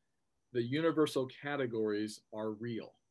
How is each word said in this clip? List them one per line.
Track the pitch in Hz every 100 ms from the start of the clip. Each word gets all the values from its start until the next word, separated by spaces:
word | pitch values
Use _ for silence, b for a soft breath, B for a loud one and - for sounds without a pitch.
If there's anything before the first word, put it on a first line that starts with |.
| _ _ _ _ _
the | 123
universal | 120 147 165 151 147 135 131
categories | - 143 143 123 110 107 104 107 - _
are | 110 110 107
real. | 120 110 - - _